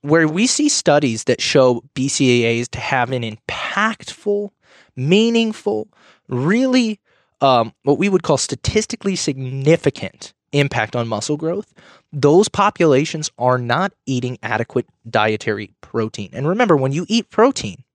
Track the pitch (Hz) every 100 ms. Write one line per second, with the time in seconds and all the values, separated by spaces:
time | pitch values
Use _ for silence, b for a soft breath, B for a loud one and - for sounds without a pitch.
0 | 143 165 156 160 247 - 294 - - 147
1 | 147 110 - 120 - 151 127 120 _ -
2 | 135 - 135 123 117 117 120 - - 135
3 | 120 131 117 107 - - - - 214 220
4 | - - 208 202 208 _ b b b -
5 | 131 196 226 233 226 214 - 147 - b
6 | b b b 123 139 226 262 254 226 208
7 | _ _ _ _ 139 127 113 _ - 139
8 | 196 185 - 143 - 135 - 214 220 233
9 | 196 185 - 135 131 135 135 165 147 -
10 | 95 _ - _ _ 143 143 - 107 123
11 | 117 107 - 147 160 185 - _ b b
12 | b 147 143 165 208 - 202 - 165 135
13 | 160 156 151 _ 123 127 120 127 196 _
14 | - 131 123 123 110 110 117 127 117 _
15 | 113 113 107 107 - 104 104 _ - 113
16 | 110 - 101 - 143 196 240 151 131 139
17 | 175 226 - - 240 269 107 90 _